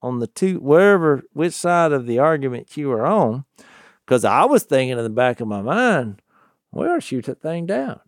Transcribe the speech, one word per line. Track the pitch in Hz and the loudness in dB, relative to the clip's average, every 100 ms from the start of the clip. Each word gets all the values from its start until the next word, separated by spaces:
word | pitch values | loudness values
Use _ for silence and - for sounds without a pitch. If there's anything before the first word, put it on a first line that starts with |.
on | 127 123 | -6 -4
the | 113 | -6
two, | - 190 185 | -2 -2 -2
wherever, | 135 151 202 196 160 139 - | 2 6 6 4 4 0 -2
which | - 170 | -4 -4
side | - 175 175 165 | -2 0 2 2
of | 143 120 | 0 -2
the | 120 | 0
argument | 147 156 135 123 - - | 2 2 -2 -8 -12 -8
you | 143 | -4
were | 117 | -2
on, | 127 214 135 120 139 _ - - _ _ - | 0 2 0 -2 -8 _ -20 -20 _ _ 0
'cause | 127 | 0
I | 107 113 | 2 2
was | 220 285 | 4 2
thinking | - 135 127 123 | 2 0 0 -2
in | |
the | 117 | -4
back | 110 127 120 | 0 0 0
of | 110 | -6
my | 104 | -6
mind, | 104 185 254 185 117 101 _ _ _ _ _ | -4 -2 0 0 -2 -10 _ _ _ _ _
"We | - 320 | -6 -4
ought | 349 | -4
to | |
shoot | - 131 | -4 -8
that | - - | -8 -10
thing | 156 170 170 | -8 -6 -4
down." | 214 269 - | -4 -6 -10